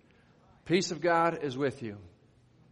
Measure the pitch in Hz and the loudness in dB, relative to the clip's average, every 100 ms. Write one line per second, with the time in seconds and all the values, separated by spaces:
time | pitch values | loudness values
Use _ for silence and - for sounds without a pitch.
0 | _ _ _ _ - - - 185 175 160 | _ _ _ _ -20 -12 0 2 2 0
1 | 170 165 170 160 147 127 139 127 113 101 | 2 4 2 0 -4 -2 -2 -2 -8 -10
2 | 90 - _ _ _ _ _ | -16 -20 _ _ _ _ _